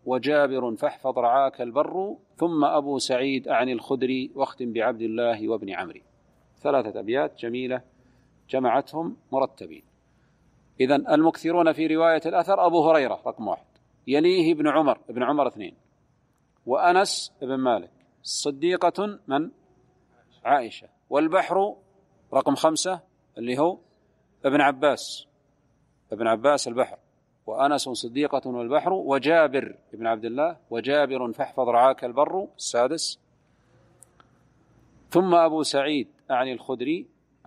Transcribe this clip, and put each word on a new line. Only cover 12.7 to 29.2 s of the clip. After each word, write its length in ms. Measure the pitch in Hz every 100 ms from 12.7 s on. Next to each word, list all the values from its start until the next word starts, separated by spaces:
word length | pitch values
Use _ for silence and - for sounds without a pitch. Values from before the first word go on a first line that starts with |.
| 170 156
هريرة 300 | 160 123 95 123
رقم 220 | 117 104
واحد، 180 | 82 _ _ _ _ -
يليه 460 | 143 170 185 165
ابن 160 | 151 151
عمر، 300 | 147 147 110 -
ابن 140 | 120
عمر 260 | 123 147 127
اثنين، 260 | 107 90 - _ _ _ _ _ _ _ _ 117
وأنس 680 | 135 175 180 196 - - -
بن 140 | 127
مالك، 380 | 135 127 107 87 _ _ _
صديقة 960 | - - 151 135 170 180 175 185 208 202 -
من؟ 220 | 139 170 - _ _ _ _ _ _ _ _
عائشة، 440 | 117 139 113 - 101 _ -
والبحر 640 | 139 160 180 - 180 202 - _ _ _ _ -
رقم 200 | 135 143
خمسة 460 | 139 160 156 185 175 _ _ _ -
اللي 200 | 120 127
هو 200 | 165 - _ _ _ _ _ _
ابن 160 | 135 147
عباس، 640 | 143 131 147 120 - - - _ _ _ _ _ _ _ -
ابن 140 | 107 113
عباس 420 | 110 135 143 123
البحر، 300 | 117 113 - _ _ _ _ -
وأنس 420 | 113 139 151 135
صديقة 600 | 113 117 131 147 135 131
والبحر، 420 | 120 117 143 170
وجابر 840 | 190 139 139